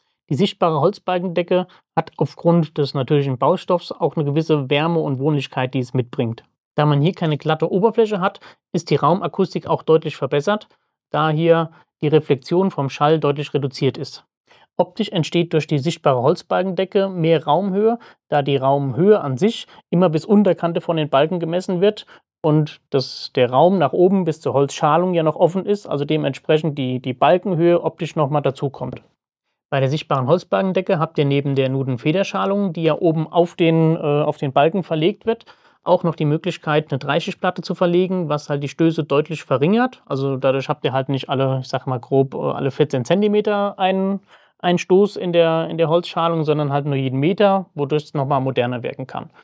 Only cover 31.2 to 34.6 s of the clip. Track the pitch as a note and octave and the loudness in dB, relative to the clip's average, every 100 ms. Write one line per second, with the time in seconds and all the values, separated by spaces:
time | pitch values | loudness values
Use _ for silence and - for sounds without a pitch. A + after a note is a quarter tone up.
31.2 | C#3+ C#3 C#3+ C3+ C3 C3+ C3+ B2 D#3 F3+ | 2 2 0 0 0 -2 -4 -2 -2 0
32.2 | F#3+ F#3+ G3 G3+ G3 E3 D#3+ D3+ F3 D#3+ | -2 -4 -2 -2 -2 -2 -2 0 0 0
33.2 | D#3+ F3 F3 - E3 D#3+ D#3+ D#3+ D3+ D3 | 0 0 0 2 2 4 2 2 0 0
34.2 | D3+ - C#3+ C#3+ | 0 -2 0 2